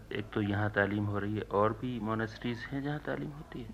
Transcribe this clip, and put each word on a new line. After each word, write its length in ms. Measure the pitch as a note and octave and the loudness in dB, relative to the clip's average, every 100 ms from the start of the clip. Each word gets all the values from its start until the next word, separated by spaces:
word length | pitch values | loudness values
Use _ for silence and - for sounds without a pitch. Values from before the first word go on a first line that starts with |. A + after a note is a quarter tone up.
| - | -6
एक 140 | - G#2 | -6 -2
तो 80 | A2 | 0
यहाँ 300 | G2+ G2+ G#2 | 2 2 2
तालीम 340 | G#2 G2 G#2 G#2 | 4 4 4 0
हो 140 | G2+ | 0
रही 160 | G#2 G#2+ | 0 -2
है, 60 | |
और 320 | - G2+ G#2+ | 2 4 4
भी 260 | A2+ B2+ A#2+ | 4 -4 -2
मोनेस्ट्रीज 580 | G#2+ A2 A2 - A#2+ A#2+ | 0 0 0 -2 -4 -4
हैं 260 | - C#3 | -4 -2
जहाँ 160 | C#3+ D3 | -2 -2
तालीम 300 | - C3+ D3+ | -2 -4 -4
होती 320 | D3 - - | -8 -10 -10
है? 80 | A2+ | -10